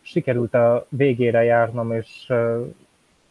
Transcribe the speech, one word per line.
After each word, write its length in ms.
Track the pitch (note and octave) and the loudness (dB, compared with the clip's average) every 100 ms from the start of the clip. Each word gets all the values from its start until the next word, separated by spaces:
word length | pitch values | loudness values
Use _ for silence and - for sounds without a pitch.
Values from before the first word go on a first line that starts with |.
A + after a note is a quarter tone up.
sikerült 540 | - - D#3 A#2+ A#2 | -6 -6 -2 -2 0
a 320 | B2 A#2 A#2+ - | 2 2 2 -2
végére 540 | C3 C#3 A#2+ A#2+ A2+ | 0 0 2 2 2
járnom, 500 | A#2 A#2 A#2 A#2+ A2+ | 2 2 2 -2 -4
és, 320 | A2+ A2 - - | -6 -8 -16 -4
ö, 360 | A#2+ A#2 A#2 B2 - _ _ _ _ _ | -2 0 -2 -6 -14 _ _ _ _ _